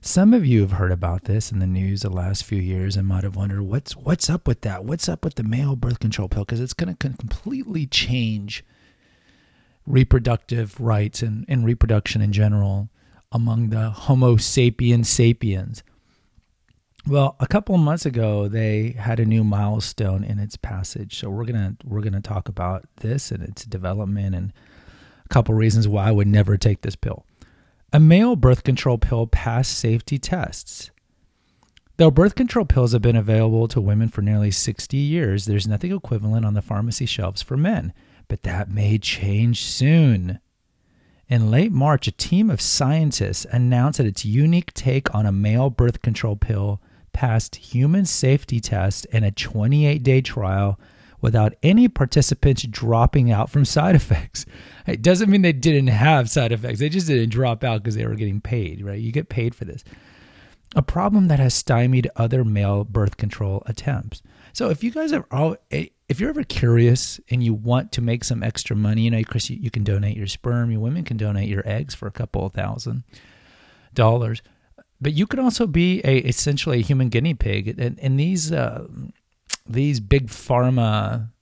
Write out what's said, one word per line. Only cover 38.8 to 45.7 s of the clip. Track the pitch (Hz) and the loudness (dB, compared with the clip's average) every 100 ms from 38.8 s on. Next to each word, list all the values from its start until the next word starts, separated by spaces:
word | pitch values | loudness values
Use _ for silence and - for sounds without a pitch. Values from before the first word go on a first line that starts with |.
| 104 107 | 0 0
change | - - 95 101 117 117 | -2 -4 -2 0 0 0
soon. | - - 131 165 151 104 90 92 _ _ _ _ _ _ _ _ _ | -4 0 4 6 6 4 0 -8 _ _ _ _ _ _ _ _ _
In | 120 110 | 0 4
late | 120 208 | 4 4
March, | 156 143 143 - | 2 2 2 -2
a | |
team | - - 175 220 | -6 -2 2 2
of | 127 | 0
scientists | - - 131 156 156 - 101 95 - | -2 0 0 2 0 -2 -4 -4 -4
announced | 120 123 123 131 143 | 0 2 4 2 2
that | 117 | -2
its | 98 | 0
unique | 110 110 156 170 - - | -2 2 4 2 0 -4
take | 135 131 - 104 | -2 0 -2 0
on | 107 | 0
a | |
male | 98 107 113 135 | 2 2 2 0